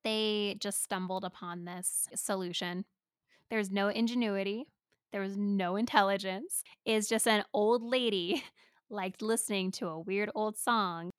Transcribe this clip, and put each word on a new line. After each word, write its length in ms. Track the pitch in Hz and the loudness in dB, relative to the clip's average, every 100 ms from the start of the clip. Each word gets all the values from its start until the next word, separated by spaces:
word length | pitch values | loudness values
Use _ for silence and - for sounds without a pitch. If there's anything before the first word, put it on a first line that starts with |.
| 220 | -4
they 500 | 220 214 208 202 202 | 0 0 0 -2 -4
just 220 | 202 - | -4 -4
stumbled 440 | - 190 185 185 185 | -2 -4 -2 -2 -4
upon 400 | - 175 175 175 | -6 -10 -10 -10
this 420 | 180 - - - - | -8 -4 -4 -4 -4
solution. 680 | - 196 175 170 175 180 - _ _ _ _ _ - | -2 -2 -2 -4 -4 -4 -6 _ _ _ _ _ -4
There's 200 | 220 190 | -2 0
no 200 | 196 202 | 2 2
ingenuity. 800 | 220 226 240 220 196 196 220 302 _ _ _ _ | 2 2 2 2 0 -2 -4 -8 _ _ _ _
There 80 | 202 | -4
was 160 | 196 196 | -4 0
no 400 | 202 196 175 202 | 2 2 2 2
intelligence. 880 | 240 214 196 196 196 190 339 - - - - | 4 6 6 4 -2 -6 -6 -8 -8 -6 0
It's 240 | 220 214 | 0 2
just 180 | 220 - | 2 4
an 160 | 208 - | 4 2
old 300 | 208 208 240 | 2 4 4
lady 640 | 233 254 233 190 175 262 - - _ | 2 0 2 2 0 -2 -4 -16 _
<laughs> 220 | _ - | _ -12
liked 320 | 208 190 - | -6 -6 -4
listening 500 | 220 226 - 196 185 | -2 0 0 0 0
to 180 | - 180 | -2 -6
a 100 | 160 | -6
weird 320 | 175 202 208 - | -2 -2 0 0
old 220 | 214 214 | -2 0
song, 540 | 254 226 185 165 175 | 0 2 0 -2 -6